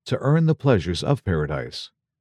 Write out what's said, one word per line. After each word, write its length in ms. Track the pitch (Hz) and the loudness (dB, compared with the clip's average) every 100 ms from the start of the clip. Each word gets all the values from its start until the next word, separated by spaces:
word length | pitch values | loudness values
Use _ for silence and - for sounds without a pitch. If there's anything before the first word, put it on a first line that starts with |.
| - | -8
to 120 | - | -4
earn 260 | 135 160 160 | 2 2 2
the 100 | 156 | 2
pleasures 480 | 139 104 82 82 | 2 2 2 -4
of 200 | 139 139 | -2 -2
paradise. 680 | - 80 73 69 62 - - _ _ _ | 0 -2 -2 -4 -8 -12 -16 _ _ _